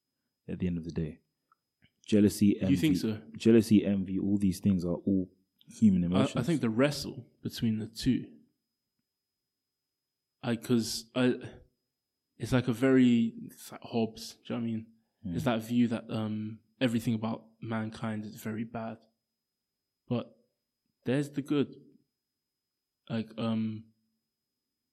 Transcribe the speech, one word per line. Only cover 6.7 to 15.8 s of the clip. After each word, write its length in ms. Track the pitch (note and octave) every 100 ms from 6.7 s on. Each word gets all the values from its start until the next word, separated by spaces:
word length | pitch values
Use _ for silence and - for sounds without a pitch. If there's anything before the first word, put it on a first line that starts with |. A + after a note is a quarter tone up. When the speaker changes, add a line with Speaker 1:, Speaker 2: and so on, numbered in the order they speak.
Speaker 2:
wrestle 560 | A2 D3 C#3+ - - - _
between 360 | - - A2+ A2
the 80 | -
two, 380 | - C3 A2+ - - _ _ _ _ _ _ _ _ _ _ _ _ _ _ _ _ _ _ _ _
I, 140 | - A2+
'cause 480 | - A#2 A2 - -
I, 200 | B2+ B2+ - - - - _ _ _ _ _ _ -
it's 140 | A2+
like 160 | C3 A#2+
a 40 |
very, 600 | A2 C3 C3 B2 A#2 A#2 - -
it's 200 | - -
like 120 | -
Hobbes, 540 | A#2 A#2 A2 - - - -
do 80 |
you 40 | A#2
know 20 |
what 40 | A#2
I 40 |
mean? 140 | A2 A2 _ _ _ F#2
It's 160 | E2
Speaker 1:
Mm. 20 |
Speaker 2:
that 180 | A#2+ A2+
view 260 | A2 A#2+